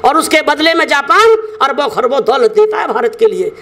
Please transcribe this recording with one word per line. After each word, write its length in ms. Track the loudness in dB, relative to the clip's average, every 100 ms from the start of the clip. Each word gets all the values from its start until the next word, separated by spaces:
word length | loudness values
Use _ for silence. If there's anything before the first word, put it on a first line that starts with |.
और 120 | 0 0
उसके 260 | 0 0
बदले 320 | 0 0 0
में 140 | 0 0
जापान 480 | 0 2 2 4 2 0 -4
अरबों 260 | -4 -2 -4
खरबों 360 | -2 -2 0
दौलत 260 | 0 0 2
देता 300 | 2 0 0
है 80 | -4
भारत 280 | -2 -4 0
के 80 | 0
लिए। 260 | 0 -6 -8